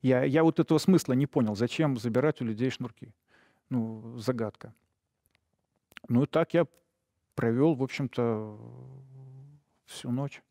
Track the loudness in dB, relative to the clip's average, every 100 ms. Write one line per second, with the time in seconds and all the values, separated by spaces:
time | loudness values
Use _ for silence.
0 | 4 2 2 4 2 2 2 2 6 4
1 | 4 0 2 2 0 0 -2 0 -2 0
2 | 0 0 0 0 -4 -2 -4 -4 -10 -12
3 | -20 _ _ _ _ _ _ -4 -4 -8
4 | -14 -10 -4 -2 -4 -8 -20 -20 _ _
5 | _ _ _ _ _ _ _ _ _ -20
6 | -2 0 2 0 2 2 0 _ _ _
7 | _ _ _ -4 -2 2 2 2 -4 -4
8 | -6 -2 -2 -2 -6 -14 -20 -20 -20 -20
9 | -20 -20 -20 -20 -20 -20 _ _ _ -14
10 | -6 -4 -4 -10 _